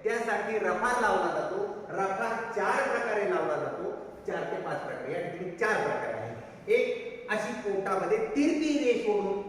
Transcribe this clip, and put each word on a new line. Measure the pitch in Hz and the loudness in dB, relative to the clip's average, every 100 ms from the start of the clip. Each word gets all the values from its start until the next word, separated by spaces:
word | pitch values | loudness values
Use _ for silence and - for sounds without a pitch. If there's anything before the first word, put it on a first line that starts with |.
त्यासाठी | 214 233 233 202 202 220 | 0 0 0 0 0 0
रफार | 196 220 240 247 | 0 2 2 2
लावला | 220 185 170 - | 4 2 2 0
जातो. | - 190 - - - | -2 -2 -4 -6 -8
रफार | 190 190 190 226 226 226 202 | -2 -2 0 -2 -2 -4 0
चार | 202 269 269 | 2 2 2
प्रकारे | 233 226 208 196 | 0 0 0 2
लावला | 180 156 151 | 2 2 0
जातो, | - - - - - - - | -2 -4 -6 -6 -10 -10 -6
चार | 170 | -4
ते | - - | -4 -4
पाच | - - - | -4 -4 -4
प्रकारे, | - - | -6 -4
या | 175 | -4
ठिकाणी | 175 170 180 | -4 -4 -6
चार | 165 214 | -2 0
प्रकारे | 214 - - - | 2 2 0 -2
आहे. | - - - - - - | -4 -6 -8 -12 -14 2
एक | 233 - - - - - | 4 4 0 -6 -10 -4
अशी | 208 - | -2 -2
पोटामध्ये | - 208 196 196 190 170 214 | -4 -2 -2 0 0 2 2
तिरपी | - 277 294 302 302 285 | 2 4 4 4 4 4
रेष | 247 220 220 | 4 4 4
ओढून | 208 196 196 | 2 2 -2